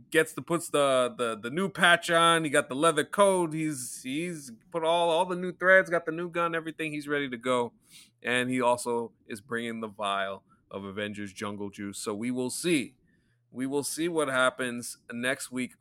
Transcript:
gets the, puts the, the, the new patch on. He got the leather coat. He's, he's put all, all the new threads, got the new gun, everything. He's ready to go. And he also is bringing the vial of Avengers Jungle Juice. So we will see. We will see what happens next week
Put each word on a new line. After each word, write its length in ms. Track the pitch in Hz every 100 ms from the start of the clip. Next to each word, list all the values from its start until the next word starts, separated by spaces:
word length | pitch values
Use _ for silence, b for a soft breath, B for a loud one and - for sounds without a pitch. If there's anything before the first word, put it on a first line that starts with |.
| -
gets 220 | 160 156
the, 80 | -
puts 280 | 135 170 -
the, 440 | 147 139 131 123 113
the, 200 | 120 110
the 120 | 117
new 200 | 147 190
patch 400 | - 175 170 -
on. 320 | 170 170 165
He 60 | 160
got 180 | 143 143
the 60 | 131
leather 280 | 165 151 143
coat. 480 | - 202 190 170
He's, 480 | 156 156 139 123 -
he's 480 | 127 143 175 165 139 113 _
put 120 | 170
all, 260 | 160 170 170
all 160 | 165 185
the 100 | 180
new 180 | 180
threads, 360 | - 180 190 170
got 160 | 170 165
the 60 |
new 180 | 160 180
gun, 240 | 170 170
everything. 380 | 165 160 156 160
He's 160 | 147 143
ready 220 | 147 139
to 80 | 123
go. 340 | 123 127 120 - B B B _
And 260 | - 123 123
he 100 | 127
also 520 | 120 123 123 117 117 - -
is 120 | 120
bringing 400 | - 117 117 113
the 80 | 110
vial 560 | 101 104 98 98 98 b b _
of 140 | 101
Avengers 480 | 98 95 104 104 104
Jungle 380 | 95 107 104 101
Juice. 280 | 98 101 98
So 140 | -
we 160 | 104 120
will 180 | 127 127
see. 460 | - 170 160 101 - _ _ _ _ _
We 140 | 120 131
will 180 | 143
see 260 | 135 - 170
what 180 | 165 143
happens 680 | 131 127 - 127 120 117 - -
next 400 | 120 123 135 -
week 220 | 127 123 -